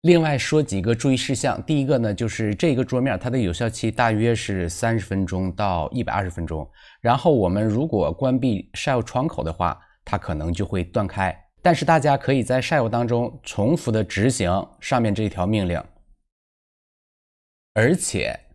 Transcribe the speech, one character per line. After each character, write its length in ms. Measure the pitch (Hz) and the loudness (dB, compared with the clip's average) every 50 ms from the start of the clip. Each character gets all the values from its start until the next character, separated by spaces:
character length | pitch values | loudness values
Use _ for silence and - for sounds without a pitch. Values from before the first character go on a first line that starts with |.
| - | 6
另 200 | 165 175 170 160 | 6 6 6 6
外 160 | 156 147 131 | 2 0 0
说 240 | - - - 156 147 | 0 2 2 2 2
几 180 | - 98 95 | 2 -2 -2
个 140 | 92 110 117 | 0 0 0
注 160 | 113 - 143 | 2 2 2
意 60 | 131 | 2
事 180 | 123 127 - 135 | 2 0 -2 -4
项： 260 | 120 - 135 110 - - | -2 0 -2 -2 -2 -2
第 160 | - 156 147 | -2 0 0
一 40 | 135 | 2
个 140 | 131 143 127 | 2 2 2
呢， 160 | 117 107 101 | 2 0 -2
就 140 | - 120 110 | -2 -4 -4
是 260 | - - 113 104 104 | -2 -2 -2 -2 0
这 200 | - - 170 139 | 0 2 2 2
个 100 | 120 127 | 2 0
桌 160 | - - 123 | 0 0 0
面 180 | 123 135 110 90 | 0 0 -2 -2
它 100 | - 131 | -4 -2
的 80 | 120 | 0
有 160 | 131 113 90 82 | 0 0 0 0
效 160 | - 120 113 | 0 -2 -4
期 220 | 113 - - 113 | -2 -2 -4 -4
大 220 | 107 - 123 117 110 | 0 2 2 2 2
约 200 | 104 110 120 117 | 2 2 2 2
是 340 | 110 - - 101 95 90 85 | 0 -2 -4 -4 -2 -2 -4
三 300 | 85 - - 117 113 113 | -4 -2 -2 0 0 0
十 60 | 92 | -2
分 220 | - 98 98 95 | -2 -2 -2 -2
钟 260 | 90 - 92 92 95 90 | -2 -2 -4 -4 -4 -4
到 360 | - 107 101 92 85 78 67 | -2 -2 -2 0 -2 -2 -4
一 140 | - - 87 | -4 -4 -4
百 80 | - 62 | -2 -2
二 120 | 92 98 | -2 -4
十 60 | 92 | -4
分 160 | 85 - 85 | -6 -6 -6
钟。 240 | 80 82 78 73 - _ - - - - _ | -6 -6 -8 -8 -10 _ -20 -20 -20 -20 _
然 180 | - 117 120 139 | 0 0 0 2
后 160 | - 180 151 | 4 4 4
我 140 | 123 98 87 | 4 4 2
们 180 | 90 101 110 | 2 2 0
如 200 | 110 104 113 147 | 0 0 0 0
果 260 | 165 - 104 85 73 - | 0 0 0 0 0 0
关 260 | - 135 131 127 131 | -2 0 0 0 2
闭 320 | 123 131 110 98 - - _ | 2 0 0 -2 -4 -8 _
Shell 300 | - - - 135 123 113 | -6 -2 0 0 0 -2
窗 220 | 120 - 127 131 | -2 -2 -2 -2
口 160 | 165 - - - | -2 -4 -4 -6
的 100 | 80 82 | -6 -2
话， 260 | - 90 85 - - - _ _ _ _ | 0 -2 -2 -2 -4 -12 _ _ _ _
它 120 | - - | -6 -6
可 160 | 95 - - 87 | -4 -4 -4 -6
能 200 | 76 76 85 87 | -4 -2 -4 -2
就 120 | - 104 | -4 -4
会 200 | - - 95 87 | -4 -2 -4 -4
断 220 | 85 - 117 101 | -2 -2 -2 -2
开。 300 | 92 - 101 95 92 - - - _ _ _ | -2 -2 -2 -2 -2 -2 -6 -16 _ _ _
但 140 | - 180 170 | 2 2 2
是 100 | - 156 | 2 4
大 140 | 139 165 160 | 4 4 4
家 180 | 127 151 139 | 4 2 2
可 160 | 135 - - 139 | 2 2 0 0
以 120 | 135 113 | 0 2
在 180 | - 127 131 120 | 0 0 -2 0
Shell 260 | - 170 151 120 113 | 0 0 0 0 0
当 180 | 110 117 120 | 0 -2 0
中 320 | 113 120 117 120 117 - - _ | 0 0 0 -2 -4 -8 -12 _
重 340 | - - - 101 117 156 | -10 -4 0 2 2 2
复 140 | - - - | 0 0 0
的 140 | 110 110 107 | 0 0 0
执 260 | - - 98 101 131 | -2 0 2 2 2
行 200 | 123 - 95 85 90 98 - - - _ | 2 2 0 0 0 0 -2 -6 -14 _
上 220 | - - 135 123 117 | -4 0 0 2 2
面 120 | 107 101 | 2 0
这 100 | 92 110 | 0 -2
一 40 | 101 | -4
条 180 | - - 90 | -2 -2 -2
命 220 | 95 110 107 98 90 | 0 2 0 0 0
令， 140 | 87 71 - - - _ _ _ - _ _ _ _ _ _ _ _ _ _ _ _ _ _ _ _ _ _ _ _ _ _ _ _ _ _ _ _ _ _ _ _ | -2 -4 -6 -8 -20 _ _ _ -20 _ _ _ _ _ _ _ _ _ _ _ _ _ _ _ _ _ _ _ _ _ _ _ _ _ _ _ _ _ _ _ _
而 200 | 107 110 127 175 | 2 4 4 4
且 440 | 180 - - - 92 62 53 - - - _ - | 2 0 -4 -4 -2 -4 -4 -6 -8 -14 _ -20